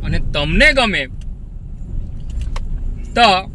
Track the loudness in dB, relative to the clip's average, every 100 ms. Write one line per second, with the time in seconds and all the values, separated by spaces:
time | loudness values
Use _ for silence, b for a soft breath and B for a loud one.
0 | 2 0 2 0 2 6 6 6 2 0
1 | -4 -8 -8 -10 -10 -12 -12 -10 -6 -6
2 | -4 -8 -6 -4 -2 -2 -2 -2 -2 -4
3 | -4 4 6 4 0